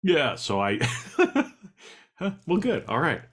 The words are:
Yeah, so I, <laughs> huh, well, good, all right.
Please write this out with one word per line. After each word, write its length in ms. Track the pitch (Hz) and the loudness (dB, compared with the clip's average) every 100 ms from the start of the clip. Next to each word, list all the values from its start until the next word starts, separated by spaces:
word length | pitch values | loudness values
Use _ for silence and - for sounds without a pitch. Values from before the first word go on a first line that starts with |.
Yeah, 320 | 185 165 131 | 4 2 2
so 260 | 92 - 98 | -2 -2 0
I, 180 | 101 104 | 0 0
<laughs> 840 | 123 - - - 359 - - - 202 _ - - _ | -2 -2 -8 0 2 2 -2 -6 -20 _ -20 -20 _
huh, 160 | _ 196 - | _ -6 -6
well, 120 | - 185 | 0 0
good, 260 | 247 202 - | 2 -2 0
all 120 | 110 | 0
right. 220 | 160 107 - | 0 -2 -6